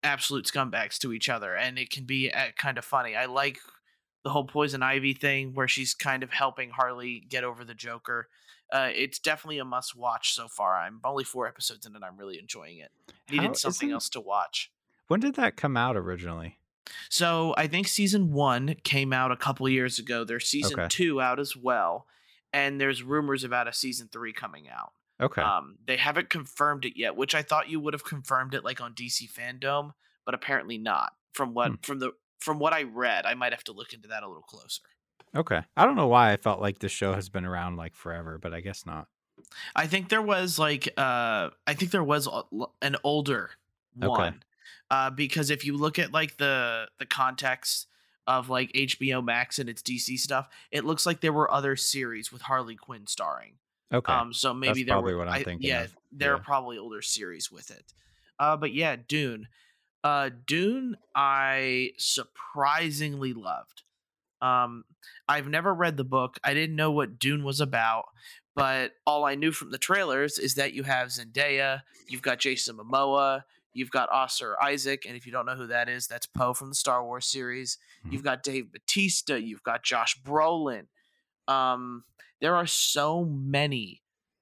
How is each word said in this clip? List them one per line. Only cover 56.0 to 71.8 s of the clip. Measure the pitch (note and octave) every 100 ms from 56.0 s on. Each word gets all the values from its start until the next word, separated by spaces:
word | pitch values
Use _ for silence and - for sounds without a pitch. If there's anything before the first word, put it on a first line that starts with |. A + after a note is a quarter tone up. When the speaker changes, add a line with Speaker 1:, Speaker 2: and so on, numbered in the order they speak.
| _
Speaker 1:
there | C#3+ C#3+
are | C#3
Speaker 2:
Yeah. |
Speaker 1:
probably | - C3+ B2 A2+
older | A2+ G#2
series | - A2 F2+ E2 -
with | D2+ -
it. | G2+ - _ _ _ _ -
Uh, | D3 D3+
but | D3+
yeah, | C#3+ D#3+ C3+
Dune. | A#2 D3+ C3+ A2 A2 _ _ _ _ -
Uh, | D3 C#3+ C3+ A#2+ C3
Dune, | D#3+ G3 C4 B3+ - _
I | C#3 C#3 C3+ C3+ C3+ C3 B2+ C3 -
surprisingly | - - A#2 - - D3 C#3 D#3 E3 C#3+ D3+ C#3 C3+
loved. | A2+ F#2+ B1+ - - _ _ _ _ _ -
Um, | B2+ B2+ A#2+ A#2+ - _ - - -
I've | D3 C#3
never | D#3 F#3
read | F3 E3+ C#3+
the |
book. | B2+ C3 B2+ -
I | C#3+
didn't | C#3+ D#3+ D3+
know | D#3
what | D3 A#2+ B2
Dune | C#3 D3
was | C#3 C3+
about, | C#3+ A#2 A2+ A2+ - _ - - _
but | C#3+ C3+ C3 B2+ _ -
all | D3
I | C#3+ C#3
knew | D#3+
from | D#3 -
the | -
trailers | - G3 F3 C3+ D3 -
is | C#3 C3+
that | C#3
you | A#2+
have | C#3 C3 B2
Zendaya, | B2 A2+ C3 C#3+ C#3 C#3 C#3